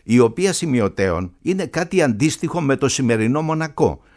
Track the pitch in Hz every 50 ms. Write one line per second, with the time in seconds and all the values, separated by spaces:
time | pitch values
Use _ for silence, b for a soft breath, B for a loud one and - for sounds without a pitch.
0 | b - 113 123 120 113 113 - 180 196 175 - 175 156 127 120 104 98 - -
1 | 98 95 85 85 92 87 - _ - 156 185 190 180 123 - 160 180 175 - 180
2 | 156 135 110 101 135 156 - - - 156 - 175 156 135 135 - 143 127 - -
3 | 135 117 117 110 110 117 131 151 160 156 160 160 160 156 - - 156 92 73 b
4 | b b b